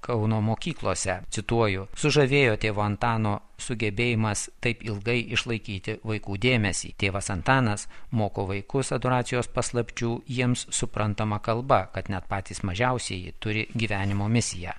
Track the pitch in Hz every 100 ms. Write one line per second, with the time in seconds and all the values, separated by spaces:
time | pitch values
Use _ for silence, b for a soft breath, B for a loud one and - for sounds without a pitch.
0 | - 117 107 110 107 110 - 156 101 92
1 | 98 90 - - 98 117 110 95 95 -
2 | 151 147 135 143 131 107 110 104 104 104
3 | 120 113 107 104 - - - 117 110 101
4 | 120 113 110 101 - - 123 117 110 104
5 | 104 120 113 113 - 113 - 98 - 110
6 | 110 107 - 98 123 127 101 92 87 -
7 | 98 95 - 92 - 135 120 104 - B
8 | B 117 104 - 98 101 101 139 131 135
9 | 127 127 120 123 117 - 120 120 113 -
10 | 117 120 - 127 123 120 - - - -
11 | 107 101 107 104 - 113 135 120 95 -
12 | 95 98 - 98 - 98 101 90 123 127
13 | - 90 90 - 110 107 110 117 110 101
14 | 98 101 104 117 - 90 85